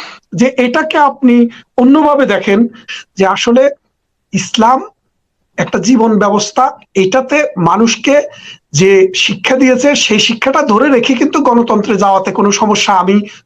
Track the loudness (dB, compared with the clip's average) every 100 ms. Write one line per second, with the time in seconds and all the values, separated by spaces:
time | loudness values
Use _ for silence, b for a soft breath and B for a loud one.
0 | B B _ -2 -2 0 -2 -2 -2 0
1 | 0 0 2 2 2 B _ 0 2 4
2 | 2 2 0 0 0 0 0 B B B
3 | -10 -2 0 0 0 2 2 -2 _ _
4 | _ _ _ -8 -4 0 0 0 -4 _
5 | _ _ _ _ _ -8 -6 -2 0 2
6 | 2 0 0 -2 -4 -2 -2 -4 _ -2
7 | 0 -2 -2 -2 -2 -2 -2 0 0 0
8 | 0 0 -2 B B B _ 0 2 4
9 | 2 0 -4 -4 -2 0 2 2 0 0
10 | -2 -2 -2 -2 -2 -2 0 0 2 0
11 | 0 0 -2 0 0 0 0 -2 -2 0
12 | 0 0 -2 -2 -2 0 0 0 0 0
13 | 2 -2 -2 B